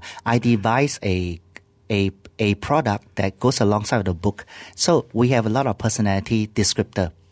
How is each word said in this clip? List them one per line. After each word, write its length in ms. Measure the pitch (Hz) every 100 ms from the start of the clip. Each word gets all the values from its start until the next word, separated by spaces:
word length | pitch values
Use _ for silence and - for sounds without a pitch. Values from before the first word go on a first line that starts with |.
| - -
I 140 | 113 120
devised 600 | 117 113 113 120 143 -
a, 360 | 104 90 90 82 _ - _ _ -
a, 200 | 104 98 - - -
a 160 | 104 101
product 600 | - 147 127 101 - -
that 240 | 98 -
goes 200 | 123 131
alongside 380 | 104 107 104 120
with 80 | 95
the 80 |
book. 320 | 85 104 - - - - -
So 300 | - 165 -
we 160 | 113 123
have 180 | 127 110
a 40 |
lot 160 | 117 135
of 120 | 101
personality 680 | 113 - 104 98 - 113 107
descriptor. 640 | - 101 - 104 - 90 - _